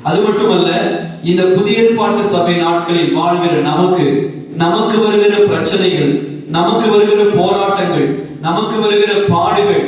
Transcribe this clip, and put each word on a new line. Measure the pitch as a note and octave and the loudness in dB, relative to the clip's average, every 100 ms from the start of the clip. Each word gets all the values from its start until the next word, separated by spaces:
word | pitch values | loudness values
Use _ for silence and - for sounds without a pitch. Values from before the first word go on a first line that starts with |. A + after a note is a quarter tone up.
அது | - F3+ | 0 0
மட்டுமல்ல, | G#3+ G3 G3+ F3 E3+ E3+ E3+ E3 - - | 2 2 2 2 0 0 -2 -4 -8 -8
இந்த | E3+ F3+ | -2 2
புதிய | F#3 F#3 G#3 A3+ | 2 2 0 2
ஏற்பாட்டு | A3+ A3+ G3+ - | 2 2 0 0
சபை | - F3 F3 F3 | 0 0 0 0
நாட்களில் | E3 E3+ - E3+ D3+ | 0 -2 -2 0 0
வாழ்கிற | C#3 E3+ F3 E3+ D3+ | 0 0 0 0 0
நமக்கு, | C#3+ E3 F3+ F3+ C#3+ - - - - D#3+ | 0 0 2 2 0 0 -4 -8 -12 -4
நமக்கு | E3+ G3+ G#3+ A3 | -2 0 0 0
வருகிற | G#3+ G#3 G3+ G#3 - | 2 2 2 2 2
பிரச்சனைகள், | - - F#3 F#3 D#3 C#3 C#3+ - - - | 2 -2 0 0 0 0 -2 -4 -12 -6
நமக்கு | E3 G#3 A3 A3 | -2 0 0 2
வருகிற | G#3 G#3 G#3 G3+ F3 | 4 4 4 2 2
போராட்டங்கள், | F#3 - G3 G3 E3+ D#3 C3+ C3+ - D3+ | 0 0 0 -2 -2 -2 -2 -4 -8 -8
நமக்கு | D#3 F#3+ A3 A3 | -4 -2 -2 -2
வருகிற | G#3 G3+ G#3 G3+ - | 0 2 0 0 0
பாடுகள் | - - - G#3 - | 0 0 0 0 0